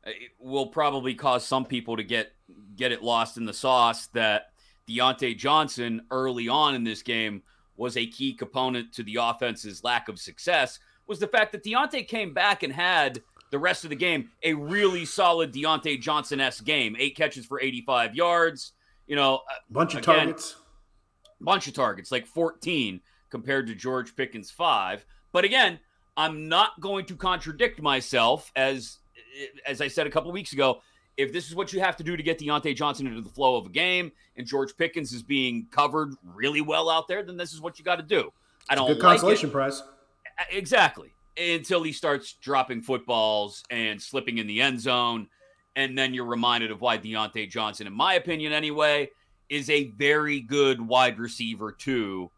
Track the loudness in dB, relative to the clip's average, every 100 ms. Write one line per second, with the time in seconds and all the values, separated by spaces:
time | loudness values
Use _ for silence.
0 | -12 -14 -16 _ -4 -2 -2 2 0 0
1 | -4 -2 2 2 2 -2 0 -6 -4 -6
2 | -2 -4 -4 _ _ -20 -20 -4 -2 -2
3 | 2 2 2 -4 -8 -2 4 6 6 4
4 | -4 0 2 2 -2 _ _ _ -8 0
5 | 2 2 -4 -2 2 2 2 -4 -4 -6
6 | -4 -2 -2 -2 0 2 2 0 -4 -4
7 | -4 -2 -2 -6 _ _ _ -8 -6 -4
8 | -6 -4 -6 -4 -6 -2 -2 -2 -6 -12
9 | -6 0 0 0 -4 -4 -12 -8 -2 -2
10 | -2 -14 -16 -8 0 2 2 -4 _ _
11 | -12 -6 0 2 2 -2 -2 0 0 -4
12 | -6 -6 -4 2 2 2 -2 -2 2 4
13 | 2 -2 _ _ _ 0 0 0 -6 -2
14 | 0 0 -4 _ -4 -2 -2 2 2 2
15 | -4 2 4 4 0 -2 0 0 0 -4
16 | 0 -2 -2 -2 -2 -2 -2 0 0 -2
17 | -4 0 -2 -2 -10 -4 -4 -4 0 2
18 | 2 2 2 4 2 0 -16 _ _ _
19 | -4 2 4 2 -4 -14 _ 0 0 2
20 | 6 6 6 -2 -10 -12 _ _ _ _
21 | _ _ _ _ 0 2 0 0 0 0
22 | -4 -4 -4 0 0 -2 -4 0 -2 -4
23 | _ _ _ -10 -2 -2 -2 -6 -4 -4
24 | -6 -6 -8 -8 -16 -2 2 2 0 -6
25 | -10 -20 _ 0 4 4 4 0 _ _
26 | _ -2 -2 -2 0 2 2 0 -6 -4
27 | -6 -4 -2 -2 -4 -2 -2 0 0 0
28 | 2 4 4 2 -2 0 0 0 -8 -18
29 | _ _ -20 -14 -14 -10 -8 -4 -2 -2
30 | 0 0 -2 -8 -6 2 2 2 _ _
31 | _ -4 -2 -2 -8 -8 -6 0 -2 -2
32 | -6 -4 -2 -2 -2 -2 -2 -2 -2 -2
33 | -6 -8 -12 2 2 2 -2 -2 0 0
34 | -4 _ _ -14 -4 -2 -2 -2 -2 -2
35 | -8 -10 -2 0 0 -2 -2 0 2 0
36 | -4 -8 -18 -4 -2 0 0 0 2 0
37 | 0 -6 -6 -10 -10 -8 -12 -8 -2 -2
38 | 2 0 0 _ _ _ 0 2 4 8
39 | 8 8 6 4 2 0 -2 -4 -14 _
40 | _ _ -16 -8 -4 -4 2 6 6 2
41 | -20 _ _ -4 0 0 2 0 0 -2
42 | 0 0 -4 -14 0 0 0 -4 -2 -4
43 | 0 2 4 2 -2 -10 -8 -4 -2 -4
44 | -6 -6 -4 -4 -2 0 0 0 0 2
45 | 0 -2 -10 _ _ _ _ -4 -2 0
46 | -2 -2 -4 0 2 2 0 -2 0 0
47 | -2 -4 -4 -4 -6 -4 -6 -6 -10 0
48 | 2 2 0 -4 -2 -2 -2 2 2 2
49 | -2 _ _ _ _ -6 2 0 0 0
50 | 2 4 2 -4 -2 2 4 2 2 4
51 | 4 0 -10 -8 -10 -8 -10 -8 -4 -2
52 | -2 -6 -10